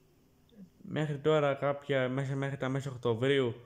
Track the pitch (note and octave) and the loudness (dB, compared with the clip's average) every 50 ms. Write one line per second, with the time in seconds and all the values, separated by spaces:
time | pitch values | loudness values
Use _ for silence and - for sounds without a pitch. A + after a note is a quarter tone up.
0 | _ _ _ _ _ _ _ _ _ _ - G#3 F#3+ - _ - - - - D3 | _ _ _ _ _ _ _ _ _ _ -20 -20 -20 -20 _ -18 -12 -6 -4 -2
1 | D#3 D3+ D3 C3+ C#3 D3+ D#3 D#3 C#3+ C#3 C3+ C#3 C#3 C#3 C#3 C#3+ - - C#3 C3+ | -2 -2 -2 -2 2 2 4 4 4 2 0 0 0 -2 -2 -2 -2 0 0 2
2 | B2+ B2+ C3 C3+ C#3 C3 C#3 C3+ C#3 C#3 C#3 C3+ C3+ B2+ C3 C#3 C3+ C#3+ C3 A#2 | 2 0 0 -2 -2 -2 -2 -2 -2 -4 -4 -4 -4 -2 -2 -2 -4 -4 -6 -2
3 | - A#2+ A2+ G#2+ B2+ C3+ C#3+ C3+ B2+ A#2 A2+ - - | 0 0 0 2 2 2 4 4 2 0 -2 -4 -12